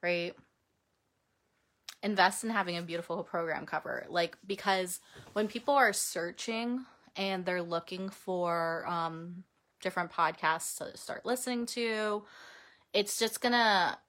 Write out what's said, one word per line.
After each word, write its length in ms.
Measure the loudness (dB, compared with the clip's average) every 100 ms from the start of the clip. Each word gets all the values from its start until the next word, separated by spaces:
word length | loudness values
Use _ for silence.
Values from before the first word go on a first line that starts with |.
right? 320 | 0 0 -2 -8 -20 _ _ _ _ _ _ _ _ _ _ _ _ _ -20 -6
Invest 420 | -4 4 4 4
in 40 | -2
having 300 | -2 0 -2
a 40 |
beautiful 400 | -4 -6 -4 -6
program 440 | -4 -4 -2 -4 -4
cover, 400 | -6 -4 -8 -4
like, 300 | 0 0 -4 -8
because 540 | -4 2 2 2 -6 -12 -20 -8
when 140 | -2 -2
people 260 | -2 4
are 180 | 6 6
searching 920 | 4 -2 -2 -4 -6 -6 -4 -2 -4 -6 -18 _
and 300 | -4 -2 -2
they're 160 | 0 -2
looking 480 | 0 -2 -4 -8 -8
for, 760 | -8 -4 0 2 2 0 0 -2
um, 560 | -2 -2 -4 -10 -12 -16 _ _ _
different 280 | -4 -2 -2
podcasts 680 | 2 2 4 2 2 -2 -6
to 180 | -8 -10
start 300 | -10 -8 -2
listening 400 | -2 -2 -4 -4
to, 580 | -2 -2 0 0 -2 -6 -20 -20 -20 -20 _ _
it's 240 | 0 2 2
just 240 | 0 2
gonna 560 | 2 6 6 6 4 0